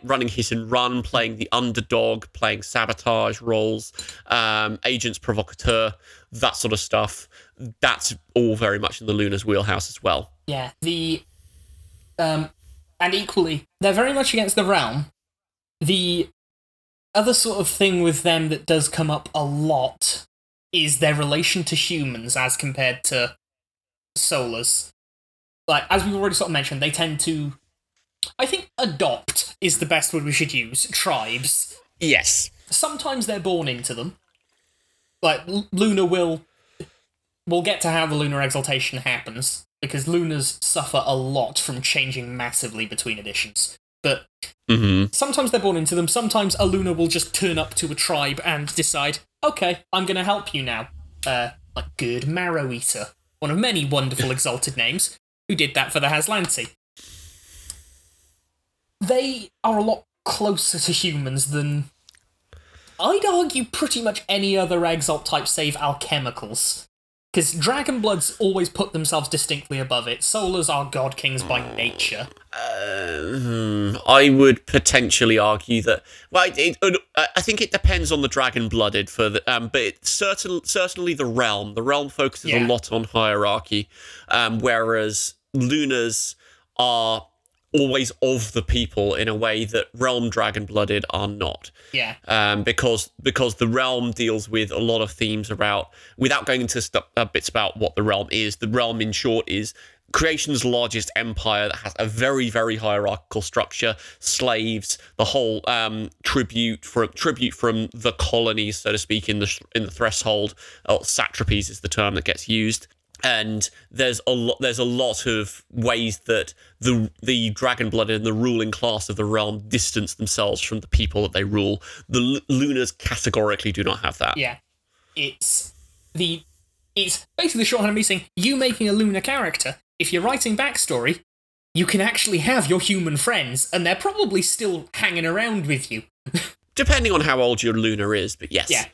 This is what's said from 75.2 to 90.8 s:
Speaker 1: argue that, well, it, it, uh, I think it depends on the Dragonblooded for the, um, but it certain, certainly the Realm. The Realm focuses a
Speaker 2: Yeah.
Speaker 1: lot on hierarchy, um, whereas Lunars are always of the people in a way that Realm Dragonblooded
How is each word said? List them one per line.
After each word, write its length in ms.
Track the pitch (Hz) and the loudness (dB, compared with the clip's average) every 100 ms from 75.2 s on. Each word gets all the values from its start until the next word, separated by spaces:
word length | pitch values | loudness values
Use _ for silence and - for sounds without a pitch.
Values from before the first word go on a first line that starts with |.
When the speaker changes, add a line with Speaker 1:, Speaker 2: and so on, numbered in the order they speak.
| 117 110 | 4 6
Speaker 1:
argue 440 | 104 107 - 117 | 4 2 0 0
that, 220 | 113 - - - - | 2 0 -2 -20 -2
well, 140 | 180 180 139 | 2 2 2
it, 220 | 170 - | 0 2
it, 160 | 190 180 - - | 2 2 -2 0
uh, 100 | 156 185 | 0 0
I 60 | |
think 180 | 226 208 | 0 0
it 120 | 214 | 0
depends 400 | 196 - 190 208 | 2 2 2 0
on 80 | 151 | 0
the 80 | 135 | 0
Dragonblooded 800 | 139 127 120 113 113 104 104 101 | 0 0 0 0 2 2 0 -2
for 180 | - 107 | 0 0
the, 260 | 101 - | 0 0
um, 140 | 120 117 | -2 0
but 140 | 135 | 0
it 260 | 107 - - | -2 -4 -4
certain, 560 | - 196 - 190 175 | 0 0 -2 -4 -4
certainly 500 | - 190 180 185 175 | -2 -2 -2 -2 -4
the 120 | 143 123 | -2 0
Realm. 480 | 117 117 101 104 | 2 2 2 -4
The 100 | 107 | -4
Realm 240 | 127 143 143 | 0 0 0
focuses 460 | - 135 - 160 | -2 -2 -2 -2
a 60 | 120 | 0
Speaker 2:
Yeah. 80 | 120 | 2
Speaker 1:
lot 220 | 120 - | 0 0
on 100 | 113 | -4
hierarchy, 840 | 113 113 110 104 104 110 - 104 101 - - - - | -2 0 2 2 0 0 -2 -4 -4 -12 -20 -12 -2
um, 300 | 117 113 113 | 0 2 2
whereas 720 | 127 113 113 113 110 107 - - _ | 2 2 2 0 0 -2 -6 -10 _
Lunars 840 | 135 123 151 139 127 117 110 - - _ _ _ - | -2 0 2 2 0 0 -2 -6 -8 _ _ _ 0
are 500 | 123 117 113 110 - _ _ _ _ | 2 2 0 -2 -6 _ _ _ _
always 360 | 151 135 135 120 - | 2 2 2 -2 0
of 320 | 131 127 107 | 0 0 -2
the 80 | 117 | -4
people 540 | - 120 117 - 101 71 | 0 0 0 0 0 0
in 120 | 110 | -2
a 80 | 107 | 0
way 300 | 113 110 107 | 0 0 -2
that 220 | 113 - | -2 -4
Realm 380 | 120 127 123 117 | -2 0 0 0
Dragonblooded 720 | 113 110 107 101 104 | 0 0 -2 -2 -2